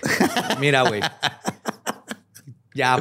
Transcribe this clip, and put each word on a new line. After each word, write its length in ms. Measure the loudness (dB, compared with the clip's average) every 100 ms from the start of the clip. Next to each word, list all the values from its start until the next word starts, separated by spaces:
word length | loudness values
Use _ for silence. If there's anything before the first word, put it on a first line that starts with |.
| -2 0 0
<laughs> 320 | 0 -2 0
Mira, 220 | 2 4
güey. 200 | 2 0 -4 -4 -6 -6 -10 -10 -10 -10 -10 -10 -12 -16 _ -20 -20 -20 _
Ya, 220 | 0 2 2